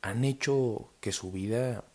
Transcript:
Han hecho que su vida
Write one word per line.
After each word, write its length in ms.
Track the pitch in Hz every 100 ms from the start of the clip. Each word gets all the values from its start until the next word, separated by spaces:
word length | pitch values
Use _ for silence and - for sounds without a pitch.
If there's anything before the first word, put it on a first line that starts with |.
Han 220 | 95 107
hecho 640 | 139 135 - 139 127 107 - _
que 100 | -
su 200 | - 92
vida 520 | 95 98 113 127 110 -